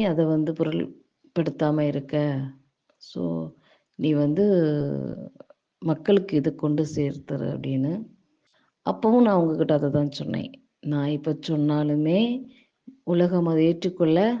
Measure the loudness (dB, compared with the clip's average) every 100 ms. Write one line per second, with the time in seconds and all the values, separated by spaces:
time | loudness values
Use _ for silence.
0 | 2 2 2 2 0 -2 -2 -2 -6 -10
1 | _ _ _ -4 -4 -2 0 0 0 -2
2 | -4 -2 -2 -2 -6 -12 _ _ _ _
3 | -14 -8 -4 -4 -8 -12 _ _ _ -4
4 | 0 2 2 2 2 4 2 0 -2 -4
5 | -6 -10 -14 -18 -20 _ _ -8 -4 -2
6 | 2 2 2 0 0 -2 -2 0 -2 -2
7 | -4 -4 -8 -6 -6 -6 -4 -2 -2 -4
8 | -8 _ _ _ _ _ _ _ -6 0
9 | 4 6 6 4 2 2 2 2 2 0
10 | 0 -4 -6 -6 -6 -14 _ _ -6 -2
11 | -2 -2 -4 -6 -2 0 2 2 2 0
12 | 2 2 2 -2 -8 -20 _ _ -20 -14
13 | -2 2 2 2 2 2 2 2 -2 0
14 | 2 4 2 0